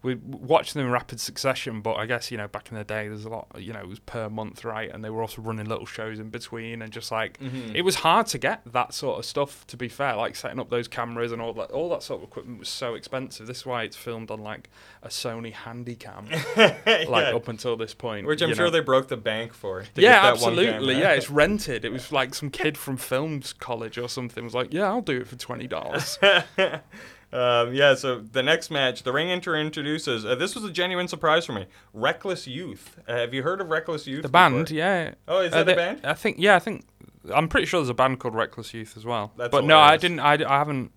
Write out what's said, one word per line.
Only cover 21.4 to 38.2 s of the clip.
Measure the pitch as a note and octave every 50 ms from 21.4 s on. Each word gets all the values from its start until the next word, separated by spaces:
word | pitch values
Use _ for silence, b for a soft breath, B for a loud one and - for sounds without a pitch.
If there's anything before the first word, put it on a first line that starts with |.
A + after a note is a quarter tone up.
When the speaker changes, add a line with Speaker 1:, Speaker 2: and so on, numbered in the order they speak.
| D3 F3+ G#3 G#3 - - B2+ A2 A#2+
Speaker 1:
It | B2 G#2+
was, | C3 - -
like, | D3+ C#3 C3 B2+ C3
some | - D3+ C#3+
kid | - - F#3 D#3 C#3
from | - - C#3 C3+
films | B2 - - B2+ C3 D3+ D#3+ D#3 C#3 B2+ - -
college | _ - - A#2+ A2+ A2+ A2 -
or | A#2+ A#2+ A#2+
something | - C3+ B2 A#2 - - A#2
was | A#2 G#2+
like, | B2 B2+ - D3
"Yeah, | F3 G#3 F#3+
I'll | G#3 B3
do | G3+ - C#3 B2
it | B2 -
for | B2+
twenty | B2 - - B2 B2 -
dollars." | C3 - D#2+ - - - C#3+ C#3 - - - -
Speaker 2:
<laughs> | G3+ G3 F3 - - - - F#3+ D#3 C#3 D3+ - B B B B B B B B B -
Um, | B2+ B2 B2 A#2+ A#2+ A#2+ A#2+ B2+
yeah, | C#3 C#3+ C#3+ C3+
so | C3 - C3+ B2+ A2+
the | G#2+ A2 A2 C3+ B2+
next | C#3+ D#3+ E3+ - -
match, | D#3+ C#3+ C3+ B2+ A#2 -
the | - B2+
ring | B2+ C#3+ D#3+ F3+
intro | F3+ F3+ E3+ F#3 D#3+ D3+
introduces, | D3+ D#3 D#3 D#3 C#3 D3 D3+ D#3 - D3 B2 A2 G#2+
uh, | G#2 B2+
this | B2 E3 G3+ -
was | B3 G#3+
a | G3+
genuine | D#3+ F3 F3 F3+ F#3 F3+ F3+
surprise | F3 - D3+ - D#3 D#3 E3+ E3
for | - B2
me, | G2+ F#2 b b b b b
Reckless | b G#2+ A2+ C#3+ E3 E3 - G3 F3+ - -
Youth. | C3 B2 D3+ F#3 D3 G2 - - - - - -
Uh, | - A#2+
have | A#2+ A#2+ A#2 B2+
you | C3+
heard | B2+ D#3+ F#3 F#3+
of | G3 E3
Reckless | D#3+ E3 D#3+ - E3 D3 -
Youth | C#3+ C3 D3
Speaker 1:
The | D3+ C3
Speaker 2:
before? | C#3 F3 F#3 D#3+
Speaker 1:
band, | B2+ - E3 D#3+
yeah. | D#3 D3+ E3 F#3+ G3 F3 D#3+ - - _ _
Speaker 2:
Oh, | - E3+ F#3+
is | F#3 E3+
Speaker 1:
Uh, | -
Speaker 2:
that | E3
a | D#3+
Speaker 1:
they, | F3 F#3
Speaker 2:
band? | F3 E3+ F#3 A3+ - -
Speaker 1:
I | C3+ D3+
think, | - - A3 - -
yeah, | F3 G#3 G3+
I | F3
think, | - A3+ G3+ - - _ _ _ - - _ _ - E2+ G2
I'm | C#3 D#3+ E3
pretty | - F#3+ -
sure | - - F3
there's | D3 B2
a | A#2+
band | - C3 C3 B2+
called | -